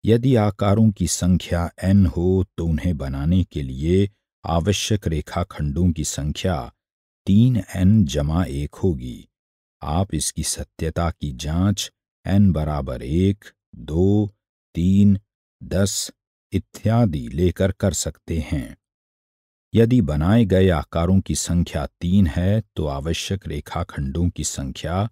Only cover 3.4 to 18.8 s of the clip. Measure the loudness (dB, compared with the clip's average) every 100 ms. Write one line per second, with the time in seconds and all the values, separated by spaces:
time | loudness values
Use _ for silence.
3.4 | 0 -6 -8 -4 0 2 0 _ _ _
4.4 | -4 -2 0 -2 -2 -2 -2 -4 -4 -6
5.4 | -6 -6 -4 0 0 0 -6 -6 -6 -4
6.4 | -4 -4 -8 _ _ _ _ _ 2 4
7.4 | 4 2 -4 2 4 4 2 0 0 0
8.4 | -2 -4 -8 -2 -2 -2 -8 -14 -18 _
9.4 | _ _ _ _ -4 -2 -2 -4 -4 -6
10.4 | -6 -8 -12 -6 -6 -2 -4 -4 -10 -8
11.4 | -4 0 0 0 -6 _ _ _ -2 4
12.4 | 4 2 -2 -4 -6 -8 -4 0 0 -2
13.4 | -10 _ _ -20 -6 0 2 2 -2 _
14.4 | _ _ _ -2 2 4 4 4 _ _
15.4 | _ _ -6 -2 0 -2 -10 _ _ _
16.4 | _ -6 -6 -4 0 2 2 -2 -6 0
17.4 | 0 2 -2 0 -2 -2 -8 -10 -6 -6
18.4 | -4 -6 -6 -16